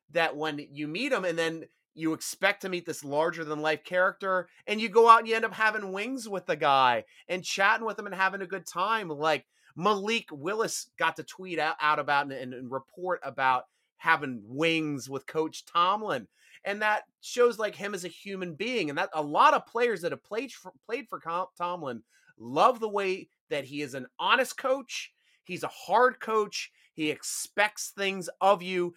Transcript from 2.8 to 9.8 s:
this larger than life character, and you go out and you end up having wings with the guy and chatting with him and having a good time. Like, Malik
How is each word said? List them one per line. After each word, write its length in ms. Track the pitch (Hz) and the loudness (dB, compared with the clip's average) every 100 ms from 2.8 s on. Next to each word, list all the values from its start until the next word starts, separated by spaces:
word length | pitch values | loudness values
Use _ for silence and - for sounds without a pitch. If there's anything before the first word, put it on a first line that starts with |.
this 200 | 165 143 | -6 -8
larger 400 | 143 143 165 165 | -4 0 0 -2
than 180 | 151 151 | -6 -2
life 220 | 156 151 | 0 -2
character, 640 | - 180 190 185 196 185 175 _ - | -2 0 0 0 -2 -2 -2 _ -6
and 140 | 214 | -4
you 80 | 220 | 2
go 200 | 208 226 | 8 10
out 120 | 226 | 10
and 80 | 226 | 6
you 60 | 226 | 0
end 80 | |
up 100 | 226 | 0
having 380 | 185 220 214 196 | 0 0 0 -4
wings 360 | 190 220 269 220 | -6 -6 -8 -6
with 180 | 190 - | -6 -4
the 100 | 156 | 0
guy 480 | 151 135 127 117 - - - | 4 6 6 4 -2 -12 -6
and 160 | 185 | -6
chatting 420 | - - 196 220 220 | -4 2 4 4 0
with 120 | 202 | -6
him 80 | 208 | -6
and 80 | |
having 280 | 185 190 196 | 0 0 0
a 40 | 185 | -6
good 200 | 190 165 | -8 -6
time. 420 | 175 196 226 180 | -4 0 -2 -4
Like, 380 | 147 156 147 - _ _ | 0 2 2 -2 _ _
Malik 520 | - | -2